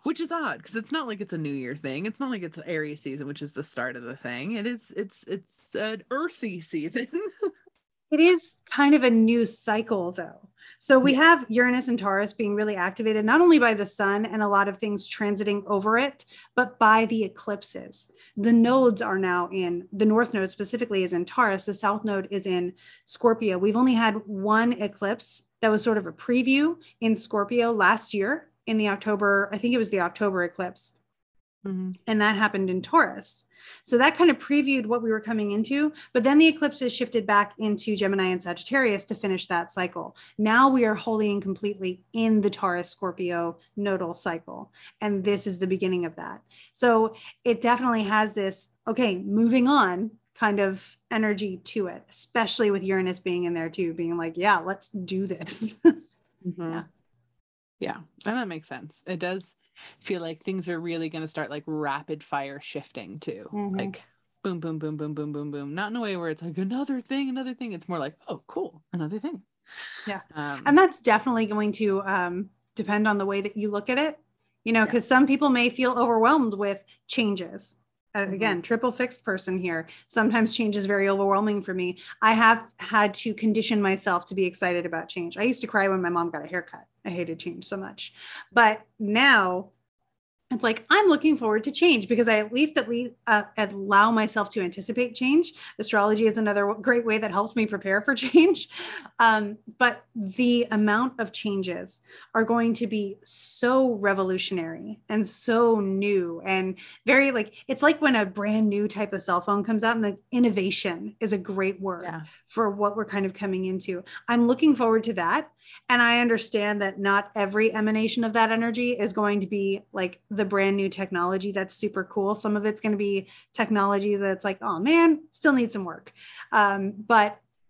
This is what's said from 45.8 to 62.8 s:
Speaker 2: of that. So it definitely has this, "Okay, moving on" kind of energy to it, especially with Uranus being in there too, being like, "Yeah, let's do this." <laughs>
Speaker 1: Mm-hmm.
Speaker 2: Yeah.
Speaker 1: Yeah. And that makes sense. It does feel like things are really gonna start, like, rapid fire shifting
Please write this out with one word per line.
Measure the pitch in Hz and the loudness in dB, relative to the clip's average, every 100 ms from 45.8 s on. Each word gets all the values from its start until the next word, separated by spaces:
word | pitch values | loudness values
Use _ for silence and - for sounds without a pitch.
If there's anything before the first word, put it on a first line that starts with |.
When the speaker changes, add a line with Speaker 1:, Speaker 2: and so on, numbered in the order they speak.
| 185 180 165 | -2 -2 -4
Speaker 2:
of | 165 | -8
that. | 165 - _ _ - | -14 -16 _ _ -20
So | - 247 226 220 226 - - | 0 2 4 2 -4 -20 -6
it | 240 233 | -2 0
definitely | 233 247 254 226 | 2 2 0 0
has | 202 214 214 | 0 0 0
this, | 202 196 190 - _ - | -2 -4 -6 -12 _ -6
"Okay, | 226 233 180 | 0 0 -2
moving | 196 208 233 254 247 | -2 2 4 4 4
on" | 285 196 180 220 - _ - | 4 4 0 -6 -8 _ -2
kind | 220 202 | 0 2
of | 196 190 - _ - | 0 -2 -10 _ -6
energy | 226 214 196 202 185 | -2 0 -2 -4 -8
to | - 220 185 | -8 -6 -6
it, | - - | -8 -14
especially | - - 240 208 - 214 | -14 -6 -2 0 0 2
with | 196 | 0
Uranus | 185 190 185 180 | 0 0 0 -4
being | 185 175 175 | -4 -2 -2
in | 170 | -4
there | 165 | -6
too, | 165 170 | -4 -6
being | 165 165 170 | -4 -4 -4
like, | 165 165 | -6 -2
"Yeah, | 196 185 | 0 2
let's | 170 196 - | 0 -8 -8
do | 202 180 190 196 | -10 -6 -6 -4
this." | 170 165 - 220 - | -8 -8 -6 -6 2
<laughs> | 330 - - _ _ _ 180 | 4 4 0 _ _ _ -10
Speaker 1:
Mm-hmm. | 170 165 | -8 -8
Speaker 2:
Yeah. | 165 156 _ _ _ _ _ _ _ _ - | -8 -12 _ _ _ _ _ _ _ _ -10
Speaker 1:
Yeah. | - - 160 _ 208 | -8 -8 -14 _ -6
And | 240 | -4
that | 208 | -4
makes | 160 - | -8 -12
sense. | 131 151 - - | -14 -16 -16 -10
It | 180 | -6
does | 180 190 - _ _ - - - | -6 -6 -10 _ _ -20 -20 -14
feel | - 185 | -8 -6
like | 165 160 | -6 -10
things | - 190 170 | -8 -6 -6
are | 170 | -6
really | 170 165 160 | -6 -6 -6
gonna | 160 156 | -6 -8
start, | - 127 | -6 -8
like, | 147 151 | -8 -8
rapid | 151 147 139 - 156 | -4 -4 -4 -6 -12
fire | - 139 139 139 | -6 -6 -6 -12
shifting | - 151 | -12 -12